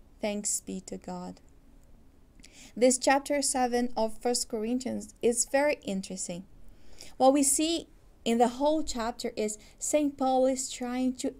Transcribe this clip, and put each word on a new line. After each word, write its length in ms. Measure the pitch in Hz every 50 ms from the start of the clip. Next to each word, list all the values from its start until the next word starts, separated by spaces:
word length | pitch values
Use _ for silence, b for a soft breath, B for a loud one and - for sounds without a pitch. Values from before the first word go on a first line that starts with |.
| - - - -
Thanks 400 | - 208 208 208 196 - - -
be 200 | - - 190 185
to 160 | - - 190 185
God. 420 | - - 180 180 180 180 185 - - - - - - - - - - - - - - - - - - - _ B B B B B B B B
This 220 | 208 233 262 247 -
chapter 420 | - 294 269 277 277 - 294 285
seven 480 | 277 - - 262 254 240 240 240 247 240 -
of 220 | 226 220 220 220 -
First 300 | - 247 247 240 - -
Corinthians 640 | 247 220 214 226 247 254 262 233 220 202 214 - - -
is 240 | - 226 240 240 - -
very 280 | - 269 294 294 294 -
interesting. 600 | - - 196 190 190 - 190 185 - - 175 175 185 - - - - B B B B B B B B B B
What 160 | - 262 262
we 100 | 277 294
see 460 | 269 - - - 311 320 339 320 - - - - - - - -
in 140 | - 226 233
the 120 | 233 247 226
whole 340 | 240 254 285 294 311 320
chapter 500 | 302 - - 247 220 220 233 - - 226 -
is 220 | - 214 214 214 B B B B B
Saint 400 | - - - 302 302 285 277 -
Paul 280 | 269 262 262 262 262
is 240 | 262 269 254 - -
trying 440 | - - 247 240 247 254 254 254 254
to 200 | - - 269 -